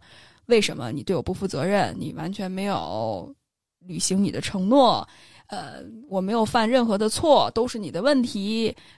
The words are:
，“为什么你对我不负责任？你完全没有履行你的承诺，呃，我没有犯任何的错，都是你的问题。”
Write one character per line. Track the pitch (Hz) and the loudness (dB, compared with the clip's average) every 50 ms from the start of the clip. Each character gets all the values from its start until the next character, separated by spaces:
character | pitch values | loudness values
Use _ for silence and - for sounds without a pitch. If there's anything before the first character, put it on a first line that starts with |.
| - - - - - - _ _ _ | -8 -18 -20 -20 -20 -20 _ _ _
，“为 | - 240 220 | 2 4 4
什 | - - 147 | 4 2 -2
么 | 147 123 117 | -6 -6 -6
你 | 110 - - | -6 -4 -4
对 | - 185 | -2 -2
我 | 143 | -2
不 | - - 185 | -2 -4 -6
负 | - 196 | -4 -6
责 | 190 - 139 143 | -6 -4 -2 -2
任？ | 185 202 196 143 98 - | 0 2 2 0 0 -4
你 | - - 156 - | -6 -8 -8 -8
完 | - 156 180 | -8 -8 -8
全 | 202 208 196 185 | -6 -6 -8 -8
没 | 185 185 196 | -6 -6 -4
有 | 202 185 104 82 76 95 110 113 113 104 90 - 277 277 _ _ _ _ _ _ _ _ _ | -4 -4 -4 -4 -6 -6 -4 -4 -4 -4 -6 -8 -12 -18 _ _ _ _ _ _ _ _ _
履 | - 180 190 | -16 -12 -6
行 | 185 - - 190 196 | -4 -2 0 0 0
你 | 202 - | 0 0
的 | - 123 | -2 -4
承 | - - - 190 185 | -6 -6 -4 -2 0
诺， | 202 254 285 262 220 156 104 - - - - - - - - _ | 4 6 6 6 6 4 2 -2 -8 -16 -20 -20 -20 -20 -20 _
呃， | - 208 185 156 135 - 131 165 190 226 220 254 | -14 -12 -12 -12 -12 -14 -16 -16 -18 -18 -18 -12
我 | - 190 185 | -6 -4 -4
没 | 185 190 | -2 0
有 | 233 233 220 | 0 0 2
犯 | 214 - 240 220 220 | 2 2 2 4 4
任 | 254 262 240 | 4 4 4
何 | 226 202 | 2 2
的 | 196 214 220 | 2 0 0
错， | - - - 311 269 208 120 107 - | 0 2 4 6 6 6 6 4 2
都 | 226 240 | 0 -2
是 | 247 - 226 | -2 -4 -6
你 | 202 139 | -8 -6
的 | 123 165 | -4 0
问 | 214 285 294 262 | 2 2 4 4
题。” | 240 240 - 202 196 208 220 226 226 - - - - - - | 2 0 -2 -4 -2 -2 0 0 0 -2 -4 -6 -14 -20 -20